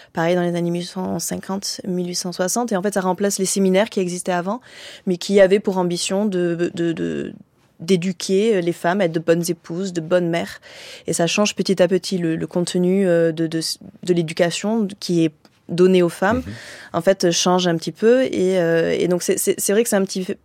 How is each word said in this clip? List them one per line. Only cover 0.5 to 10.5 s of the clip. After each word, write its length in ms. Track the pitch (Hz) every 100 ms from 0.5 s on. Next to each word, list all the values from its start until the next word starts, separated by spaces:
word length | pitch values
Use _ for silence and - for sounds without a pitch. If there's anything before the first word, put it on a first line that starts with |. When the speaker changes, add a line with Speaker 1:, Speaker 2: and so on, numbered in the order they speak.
| 175
Speaker 1:
années 160 | 170
mille 120 | 175
huit 40 | 175
cent 320 | 190 185 185
cinquante, 640 | - 180 - 196 - - 202
mille 220 | 180 180
huit 80 | 175
cent 160 | 180
soixante, 400 | 170 185 233 240
et 60 | 190
en 40 |
fait 120 | 202
ça 80 | 196
remplace 380 | 185 175 202 202
les 60 | 190
séminaires 440 | 196 190 185 226
qui 100 | -
existaient 320 | 180 175 185
avant, 300 | 175 175 240 - - - - -
mais 120 | 175
qui 240 | - 202
avaient 180 | 190 202
pour 180 | 208 185
ambition 480 | 180 175 - 190 214
de, 460 | 185 175 170 175
de, 200 | 170 170
de, 400 | 165 170 160 - - - _ _ -
d'éduquer 800 | 165 190 185 180 - 190 226 196
les 120 | 170
femmes 280 | 170 175 190
à 40 | 175
être 60 |
de 80 | 165
bonnes 240 | 160 165 170
épouses, 420 | 165 - 165 196
de 80 | 175
bonnes 300 | 160 180 170
mères, 320 | 170 196